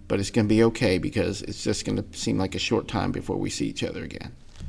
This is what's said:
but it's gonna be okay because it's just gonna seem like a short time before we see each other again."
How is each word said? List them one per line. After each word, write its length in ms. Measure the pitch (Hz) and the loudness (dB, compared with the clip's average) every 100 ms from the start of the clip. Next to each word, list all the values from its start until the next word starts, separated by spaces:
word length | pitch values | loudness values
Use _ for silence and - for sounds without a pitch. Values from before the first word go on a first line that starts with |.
| - | -2
but 120 | 101 | 0
it's 120 | 98 | 2
gonna 160 | 120 104 | 2 6
be 160 | 107 | 8
okay 340 | 113 - 113 92 | 6 6 2 2
because 460 | 80 107 87 98 | 2 0 0 -2
it's 200 | - 101 | -6 -4
just 220 | - 107 107 | -2 -2 -2
gonna 200 | 104 98 | -2 -4
seem 280 | - - 110 | -4 -2 0
like 160 | 95 95 | 0 -2
a 40 | |
short 280 | - 113 - | 0 0 0
time 240 | 101 98 | -2 -2
before 260 | 95 - 95 | -2 -4 -4
we 140 | 98 | -4
see 160 | - 110 | -2 -4
each 160 | - | -2
other 200 | - - | -6 -6
again." 320 | 80 - - - - - | -8 -10 -12 -14 -18 -14